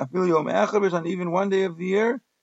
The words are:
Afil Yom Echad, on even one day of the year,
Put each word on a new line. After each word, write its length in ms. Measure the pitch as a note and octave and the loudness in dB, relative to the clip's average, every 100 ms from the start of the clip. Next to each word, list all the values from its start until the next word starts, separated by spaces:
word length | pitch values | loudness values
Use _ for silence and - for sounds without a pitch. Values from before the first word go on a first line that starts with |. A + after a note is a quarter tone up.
Afil 280 | B2+ F3 F3+ | -6 -2 2
Yom 180 | D#3+ D3+ | 2 2
Echad, 460 | F3 G#3 G#3 G3 | 0 2 2 2
on 120 | F3 E3 | 0 -4
even 240 | F#3 F3 | -4 -2
one 200 | F3 G3+ | -2 0
day 140 | F#3+ | 0
of 120 | F#3+ E3 | 0 -4
the 100 | F#3 | -2
year, 340 | G3 A3+ C4 _ _ | 0 0 -2 _ _